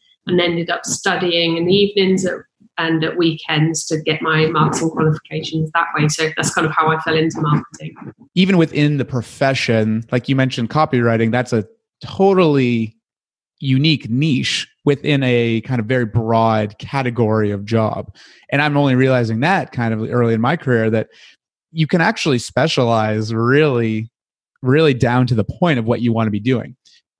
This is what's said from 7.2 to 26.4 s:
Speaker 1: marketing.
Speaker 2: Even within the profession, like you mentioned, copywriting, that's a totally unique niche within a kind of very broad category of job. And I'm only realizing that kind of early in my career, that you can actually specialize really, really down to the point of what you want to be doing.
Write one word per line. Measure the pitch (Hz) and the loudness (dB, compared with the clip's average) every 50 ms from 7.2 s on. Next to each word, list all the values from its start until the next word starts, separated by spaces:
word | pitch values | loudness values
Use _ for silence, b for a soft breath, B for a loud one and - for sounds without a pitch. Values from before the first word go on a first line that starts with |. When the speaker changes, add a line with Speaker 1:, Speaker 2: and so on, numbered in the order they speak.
| 160 165 - 160 | 0 -2 -2 -2
Speaker 1:
marketing. | 156 151 151 147 - - - - 156 156 - - - - - _ - _ - | -2 0 0 0 -2 -6 -14 -16 -16 -16 -16 -16 -18 -20 -20 _ -20 _ 0
Speaker 2:
Even | 175 190 185 196 | 2 2 4 4
within | 170 160 156 - 151 147 147 147 | 4 2 2 2 0 0 2 0
the | 139 123 | -2 -4
profession, | - 131 123 107 - - - 139 135 131 127 - - 117 110 110 110 110 110 113 - | -4 -4 -6 -6 -8 -4 0 0 0 2 0 0 2 2 2 2 2 0 -2 -2 -2
like | - 127 - - | -4 -2 0 0
you | 135 | 0
mentioned, | 135 131 127 - - 117 110 | 0 0 0 -2 -4 -4 -2
copywriting, | - 151 156 151 135 123 120 117 113 113 113 113 | 0 0 0 2 2 2 2 2 2 2 2 0
that's | 113 123 123 - 127 | 0 0 -2 0 -2
a | 113 101 - _ _ _ _ _ _ - | -2 -2 -4 _ _ _ _ _ _ -18
totally | - - - 196 196 190 185 180 156 147 139 127 120 120 113 113 110 - _ _ _ _ _ _ _ _ _ _ _ _ _ | -10 -2 2 2 4 4 4 4 4 2 2 2 2 0 -2 -2 -4 -8 _ _ _ _ _ _ _ _ _ _ _ _ _
unique | - 135 131 131 147 160 151 - - 107 | -2 0 2 2 4 2 2 0 -2 -4
niche | 113 131 147 165 123 135 131 - - - - - _ _ - | -2 0 0 0 0 0 -2 -2 -4 -6 -8 -12 _ _ 0
within | 143 143 139 - 151 147 135 135 | 0 0 0 0 0 0 2 2
a | 127 123 120 117 117 113 113 | 2 2 2 2 0 -2 -2
kind | 110 - 127 120 | -2 -4 -4 -4
of | 107 | -2
very | 110 131 127 120 | -2 -2 -2 -2
broad | 107 - 117 110 110 117 113 113 113 110 107 107 104 104 | -2 -2 -2 0 2 2 4 4 4 2 0 -2 -4 -8
category | - - - 139 139 127 123 117 120 113 107 110 110 107 104 | -12 -12 -6 -4 -4 -2 -2 -2 0 0 0 2 0 0 -2
of | 104 101 104 | -4 -6 -4
job. | 107 113 113 110 107 - - - - B B B B B B B B | -2 0 0 0 0 -2 -6 -10 -12 B B B B B B B B
And | - 139 | -2 0
I'm | 151 151 143 | 0 0 2
only | 143 143 139 127 | 2 2 2 2
realizing | 127 131 131 131 123 120 110 110 113 | 2 2 2 2 2 0 0 -2 0
that | 135 170 196 175 131 - | 0 0 0 0 -2 -4
kind | - 127 117 113 113 | -6 -4 -2 -2 -2
of | 107 113 - 120 | -4 -4 -2 0
early | 123 117 117 113 | 0 2 2 0
in | 110 | 0
my | 117 127 170 | 0 0 -2
career, | 165 - 131 123 113 110 110 | -2 0 0 0 2 2 2
that | 110 110 107 B B B B B B B _ _ _ _ _ _ | 0 -2 -2 B B B B B B B _ _ _ _ _ _
you | 156 160 156 | -4 -4 0
can | - - 175 | 0 0 2
actually | 165 202 226 - - 165 131 120 | 2 0 -2 -2 0 0 0 0
specialize | - - - 123 143 160 - 147 123 117 117 110 107 107 110 107 110 107 113 | -2 -2 0 0 0 2 2 0 2 2 2 2 0 0 -2 -2 -4 -2 -2
really, | 113 117 120 135 143 156 147 127 120 113 110 110 107 110 113 _ _ _ _ _ _ _ _ _ _ | 0 2 4 4 4 4 2 0 0 0 -2 -2 -4 -6 -8 _ _ _ _ _ _ _ _ _ _
really | - 127 135 156 165 151 131 | 0 2 4 4 4 4 2
down | 117 135 117 120 127 127 | 2 2 2 4 2 2
to | 117 123 | 2 2
the | 110 95 | 0 0
point | - - - 180 175 147 120 | -2 -4 -2 0 0 0 0
of | 110 | 0
what | 113 120 104 | -2 -2 0
you | 117 120 113 | 0 0 0
want | 113 113 | 0 0
to | 107 | -2
be | 101 | -2
doing. | 104 | -2